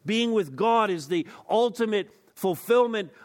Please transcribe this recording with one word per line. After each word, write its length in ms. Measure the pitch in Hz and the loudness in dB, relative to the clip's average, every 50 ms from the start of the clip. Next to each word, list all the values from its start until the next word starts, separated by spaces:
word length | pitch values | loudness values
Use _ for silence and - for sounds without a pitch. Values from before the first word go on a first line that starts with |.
| _ | _
Being 280 | 143 214 226 233 233 226 | -2 0 0 0 0 0
with 220 | 214 175 139 131 | 0 -2 -2 -4
God 340 | 127 208 226 233 233 214 196 | -2 0 2 4 2 2 0
is 160 | 180 165 139 | -2 -4 -4
the 180 | 139 180 170 - - - - - - | -4 -2 -4 -4 -4 -12 -20 -6 -2
ultimate 640 | 202 220 240 240 - - 226 220 208 202 180 - _ _ _ _ _ | 0 0 0 0 0 -2 -2 0 0 -2 -4 -6 _ _ _ _ _
fulfillment 800 | - - 190 170 - - 202 233 247 247 233 226 214 190 139 - - - | -4 -2 -2 -2 -2 0 2 4 4 4 2 0 -4 -6 -8 -12 -20 -20